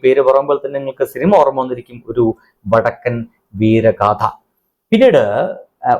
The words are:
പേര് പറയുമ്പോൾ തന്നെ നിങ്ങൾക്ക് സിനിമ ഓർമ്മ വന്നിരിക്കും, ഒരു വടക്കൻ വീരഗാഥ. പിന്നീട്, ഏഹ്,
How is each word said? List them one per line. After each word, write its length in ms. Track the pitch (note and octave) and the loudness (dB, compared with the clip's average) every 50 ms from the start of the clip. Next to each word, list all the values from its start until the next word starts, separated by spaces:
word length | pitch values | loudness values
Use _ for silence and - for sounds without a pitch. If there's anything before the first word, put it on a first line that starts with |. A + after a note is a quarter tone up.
| - | 0
പേര് 180 | C3 C3+ C#3 | 2 2 4
പറയുമ്പോൾ 400 | C3+ B2+ C3 C3+ C#3 D3 C#3+ C#3+ C#3+ | 2 2 2 2 0 0 -4 -4 -4
തന്നെ 140 | C#3 C#3+ C#3 | -8 -10 -8
നിങ്ങൾക്ക് 240 | C#3 C3+ C3 - C#3 | -10 -10 -6 -6 -6
സിനിമ 320 | - - - C#3+ F#3 G#3 | -6 -6 -4 -2 2 2
ഓർമ്മ 260 | F3+ D3 C#3 C3+ C3 | 2 2 2 0 -2
വന്നിരിക്കും, 420 | C3 B2+ B2 B2 A#2+ - B2 A#2+ - - | -6 -6 -8 -10 -12 -16 -20 -20 -16 -8
ഒരു 280 | A#2 A#2+ A#2 A2+ A2+ - _ _ _ _ _ G2+ | -2 0 0 0 -2 -4 _ _ _ _ _ -2
വടക്കൻ 580 | A2 A2+ A2 A#2 A#2 - - B2 A#2+ A#2 A2+ - _ _ _ _ - | 0 0 0 0 -4 -4 -6 -6 -6 -6 -8 -12 _ _ _ _ -6
വീരഗാഥ. 680 | G2 G#2+ A2 A2 A2+ A2 A2+ - - G2+ G#2 G#2+ G#2+ A#2 - - - _ _ _ _ _ _ _ _ _ _ | -2 0 2 2 2 2 2 0 2 0 0 0 0 -2 -4 -6 -8 _ _ _ _ _ _ _ _ _ _
പിന്നീട്, 320 | - A3 C4 B3+ G3 C#3 A2+ G2+ G#2 A#2 - - - - - _ _ _ - B2 | 0 2 4 4 4 4 2 0 -2 -2 -4 -4 -6 -12 -18 _ _ _ -4 -2
ഏഹ്, 120 | A#2+ | -2